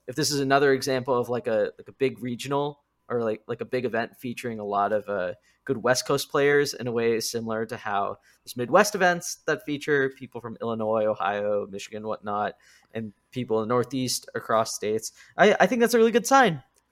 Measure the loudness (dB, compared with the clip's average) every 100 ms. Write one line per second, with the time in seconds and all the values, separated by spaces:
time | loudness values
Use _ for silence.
0 | -8 -2 0 0 2 4 4 4 2 -2
1 | 0 -2 0 -4 0 0 0 -4 -20 -2
2 | -2 -2 -8 -8 -4 -2 -2 -6 _ _
3 | _ -2 0 -2 -6 -8 -4 -2 -2 -2
4 | -4 -8 -10 -8 -8 -8 -4 0 2 0
5 | -2 -4 -4 -6 _ _ -6 -2 2 0
6 | 2 -2 0 2 4 4 2 -2 -4 0
7 | 0 0 -2 -6 -4 -4 -6 -8 -4 -2
8 | -2 -6 _ _ -16 -8 2 4 4 4
9 | 2 0 -6 -10 -4 -4 -4 -8 0 0
10 | 0 -4 -14 -12 -12 -8 -6 -4 0 2
11 | 2 0 -2 -2 0 -2 -4 -10 -12 -10
12 | -8 -8 -6 -4 -4 -6 _ _ _ -12
13 | -10 -14 _ -10 -2 -2 2 0 0 -2
14 | -4 -4 -6 -12 0 0 0 -2 -2 -4
15 | -4 -14 -16 4 4 6 2 4 2 6
16 | 4 4 4 6 6 2 -8 _ _